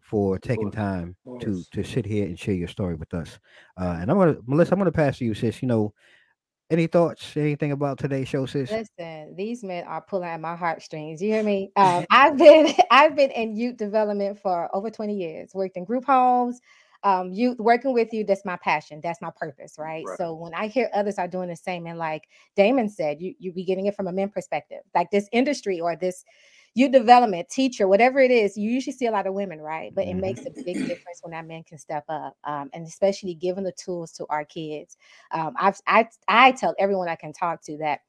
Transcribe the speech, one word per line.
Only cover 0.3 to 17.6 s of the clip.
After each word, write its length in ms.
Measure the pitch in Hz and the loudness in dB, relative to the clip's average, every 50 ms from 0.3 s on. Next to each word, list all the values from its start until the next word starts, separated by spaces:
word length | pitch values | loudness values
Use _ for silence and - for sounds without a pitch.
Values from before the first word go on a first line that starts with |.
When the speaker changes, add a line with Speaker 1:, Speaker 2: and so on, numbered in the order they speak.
| 95 | -2
Speaker 2:
Of 60 | 90 | -4
Speaker 1:
taking 220 | - - 123 107 107 101 | -4 -4 -4 -4 -4 -6
Speaker 2:
course. 40 | 95 | -6
Speaker 1:
time 420 | 110 104 98 95 92 87 87 92 _ _ | -4 -4 -4 -4 -6 -8 -10 -12 _ _
Speaker 3:
Of 140 | 127 123 123 | -18 -14 -10
Speaker 1:
to, 60 | 117 | -6
Speaker 3:
course. 220 | 107 98 90 82 _ | -6 -6 -6 -8 _
Speaker 1:
to 120 | - 110 95 | -8 -8 -8
sit 200 | - - 135 110 | -4 -4 -6 -4
here 200 | 98 107 104 101 | -4 -4 -4 -4
and 120 | 80 87 - | -4 -8 -8
share 160 | - - 98 | -4 -4 -4
your 140 | 90 85 87 | -4 -4 -8
story 260 | - - 104 90 85 | -6 -6 -6 -6 -6
with 160 | 78 78 _ - | -8 -10 _ -8
us. 240 | 87 76 - - - _ _ _ - - _ _ 92 | -8 -8 -10 -16 -20 _ _ _ -20 -20 _ _ -6
Uh, 180 | 92 90 87 82 | -4 -4 -4 -4
and 100 | 87 101 | -2 0
I'm 80 | 165 202 | 2 4
gonna, 180 | 185 160 135 - 101 | 4 4 2 0 -4
Melissa, 260 | 117 135 156 170 - | -2 2 2 4 4
I'm 60 | 180 185 | 4 0
gonna 120 | 202 175 | 0 0
pass 260 | 151 165 151 139 - - | 0 0 0 0 0 -2
to 60 | 127 | -4
you, 100 | 113 107 | -4 -2
sis. 280 | - - 113 101 - | -2 -2 -4 -4 -2
You 60 | - 127 | -2 0
know, 260 | 120 113 107 104 _ _ _ _ _ _ _ _ _ _ _ _ _ _ _ _ | 0 0 0 -2 _ _ _ _ _ _ _ _ _ _ _ _ _ _ _ _
any 180 | 160 170 165 165 | 0 0 0 2
thoughts, 480 | - 175 170 156 - - - - - | 2 2 2 2 -2 -8 -16 -8 -6
anything 340 | 151 147 151 147 143 - 147 | -2 -2 -2 -2 -2 -2 -4
about 260 | 143 139 147 143 135 - | -2 -4 -4 -6 -4 -6
today's 280 | - 139 139 135 131 | -6 -4 -4 -4 -4
show, 180 | - - 139 135 | -4 -4 -4 -4
sis? 240 | 127 - 147 135 127 | -2 -4 -6 -4 -4
Speaker 4:
Listen, 640 | 214 220 226 214 _ - 170 165 160 156 151 160 - | -6 -8 -8 -10 _ -16 -14 -14 -14 -16 -16 -18 -12
these 260 | 160 196 220 240 240 | -10 -8 -8 -8 -10
men 220 | 208 190 180 175 - | -10 -8 -8 -8 -8
are 160 | - 160 160 | -8 -10 -12
pulling 280 | - _ - 190 180 175 | -10 _ -8 -6 -6 -6
at 120 | 165 160 | -8 -8
my 160 | 160 160 170 | -8 -10 -8
heartstrings. 680 | 165 180 170 160 - - - - 156 151 156 160 151 | -4 -4 -4 -4 -4 -10 -14 -12 -12 -12 -12 -10 -6
You 100 | 185 214 | -4 -2
hear 120 | 214 220 214 | 0 0 0
me? 260 | 208 202 196 196 196 | 0 -2 -2 -4 -2
Speaker 1:
<laughs> 40 | _ | _
Speaker 4:
Um, 280 | 202 196 185 175 180 180 - | 6 6 6 6 2 0 4
I've 260 | 208 240 277 320 294 | 6 8 8 6 6
been, 380 | 254 339 302 302 320 294 320 294 - | 10 12 12 12 12 10 6 6 4
<laughs> 80 | - - | 4 8
I've 240 | 226 262 294 320 285 | 8 8 8 6 6
been 160 | 294 277 269 | 4 2 2
in 240 | - 240 226 226 214 | 2 -2 -4 -4 -4
youth 200 | 208 240 247 247 | -4 -4 -4 -4
development 640 | 247 214 202 196 214 214 208 208 202 202 196 202 202 | -6 -8 -2 0 0 0 0 0 -2 -2 -4 -4 -6
for 280 | _ 202 180 170 165 - - | _ -4 -2 -2 -4 -4 -6
over 160 | 196 196 226 | -6 -6 -6
twenty 240 | 214 - 220 208 208 | -8 -8 -6 -6 -4
years, 380 | 202 180 160 156 - 87 - _ | -6 -6 -8 -8 -12 -16 -12 _
worked 220 | 190 196 190 _ | -6 -6 -6 _
in 80 | 180 180 | -10 -6
group 200 | 175 233 262 247 | -4 -4 -4 0
homes, 560 | - 277 254 254 254 247 247 247 247 240 247 _ _ - _ _ _ _ _ - | 2 4 4 4 4 4 2 0 -2 -4 -10 _ _ -20 _ _ _ _ _ 0
um, 280 | 202 190 185 185 185 | 2 2 2 0 -4
youth, 260 | 185 196 240 254 247 | -2 0 0 0 0
working 340 | 247 | 0